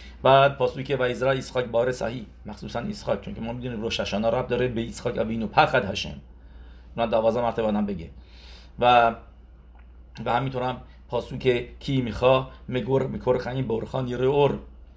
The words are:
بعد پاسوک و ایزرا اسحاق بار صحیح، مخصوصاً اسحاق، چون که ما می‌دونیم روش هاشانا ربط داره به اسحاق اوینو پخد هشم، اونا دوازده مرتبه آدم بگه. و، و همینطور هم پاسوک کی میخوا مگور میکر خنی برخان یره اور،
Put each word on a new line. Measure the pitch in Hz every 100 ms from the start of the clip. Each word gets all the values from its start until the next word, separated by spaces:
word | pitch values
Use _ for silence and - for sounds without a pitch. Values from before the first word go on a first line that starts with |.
| - -
بعد | 131 135 139 139
پاسوک | 127 139 131 135
و |
ایزرا | 127 113 127
اسحاق | 135 - 127 117
بار | 117 123
صحیح، | 127 120 123 - - 107
مخصوصاً | 104 110 120
اسحاق، | - 104 - 107
چون | -
که | 104
ما | 113
می‌دونیم | 123 123 113
روش | 110 -
هاشانا | 101 101 113
ربط | 123 127
داره | 123 127
به | 113 117
اسحاق | - 120 110
اوینو | 110 113 104
پخد | - 156 131 101
هشم، | - - 71 - - - - - - - -
اونا | 113
دوازده | 113 113 117
مرتبه | 117 110 110
آدم | 104 101
بگه. | 92 80 - - - - - - -
و، | 120 123 117 110 - - - - - - - - - - 117
و |
همینطور | 120 135 131
هم | 127 123 - - -
پاسوک | 120 - 127 131 120 - -
کی | - 135
میخوا | 120 101 127 131 135 - -
مگور | 127 110 131 135
میکر | 117 127 123
خنی | 120 131
برخان | 123 113 - 131 123
یره | 120 131
اور، | 143 139 110 - - -